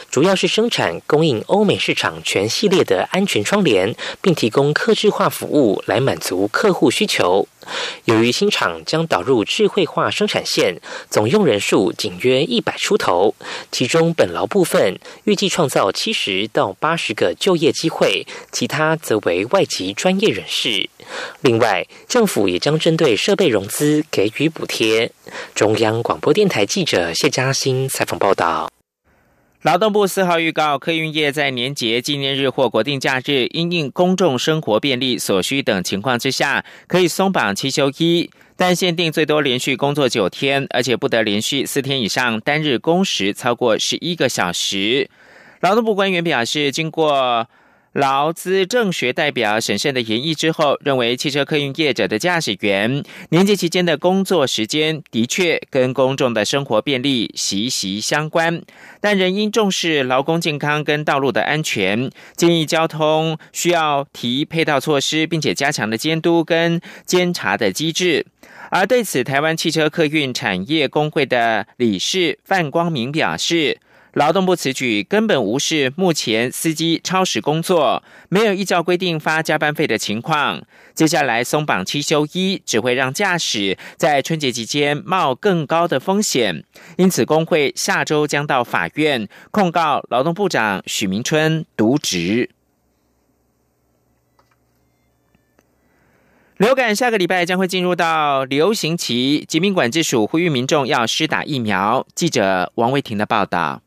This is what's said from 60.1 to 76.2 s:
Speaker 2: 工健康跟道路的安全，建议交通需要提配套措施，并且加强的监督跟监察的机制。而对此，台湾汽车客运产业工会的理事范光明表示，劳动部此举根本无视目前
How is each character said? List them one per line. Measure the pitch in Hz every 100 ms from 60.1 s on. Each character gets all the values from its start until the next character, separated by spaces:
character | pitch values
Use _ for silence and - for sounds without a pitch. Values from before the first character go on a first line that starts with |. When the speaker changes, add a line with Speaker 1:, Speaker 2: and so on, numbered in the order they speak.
| 131
Speaker 2:
工 | 139 165
健 | 170 147
康 | 147 151
跟 | 147 151
道 | 156 143
路 | 135
的 | 107
安 | - 151
全， | 151 113 95 107 131 - -
建 | - 170
议 | 170 147
交 | 165 165
通 | 156 151 156 160 156 -
需 | - 170
要 | 170 151 139 139
提 | - 120 131
配 | 156 165
套 | 160 139
措 | 156 143
施， | - 156
并 | 160 165
且 | 147
加 | 90 139
强 | 147 110
的 | 110
监 | 156 165
督 | 170 170
跟 | 156 165 170 170 - - -
监 | 180 180
察 | 175 95 101
的 | 107
机 | 92 160
制。 | 156 180 135 - _ - - -
而 | 175
对 | 202 247
此， | 202 139
台 | 123 139
湾 | 156 160
汽 | 175
车 | 156 156
客 | -
运 | 143 156 135
产 | 120 120 92 101
业 | 160 131
工 | 151 151
会 | 156
的 | 135 123 117 110 - -
理 | 120 92
事 | - 190 165 -
范 | - 196 151
光 | 170 170
明 | 151 123
表 | 151 104 82
示， | - 170 135 - _ _ _
劳 | - 147
动 | 185 185
部 |
此 | 175 139
举 | 131 127 104
根 | 95 208 226
本 | 147
无 | 101 135
视 | - 160 131 147
目 | 185
前 | 156